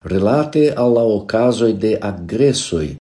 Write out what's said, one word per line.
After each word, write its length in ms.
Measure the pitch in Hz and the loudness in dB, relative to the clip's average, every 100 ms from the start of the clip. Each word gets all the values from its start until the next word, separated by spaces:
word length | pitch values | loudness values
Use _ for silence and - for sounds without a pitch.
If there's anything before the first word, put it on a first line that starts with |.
| - | -2
Relate 640 | 92 98 135 151 156 151 | -2 2 0 0 2 0
al 220 | - 123 | 2 2
la 100 | 120 | 2
okazoj 720 | 117 104 98 110 123 113 117 | 2 0 0 0 2 2 0
de 240 | 98 110 107 | 0 0 -2
agresoj 880 | 104 92 85 107 139 127 - 85 76 71 _ | -4 -8 -8 0 0 0 -2 -4 -4 -8 _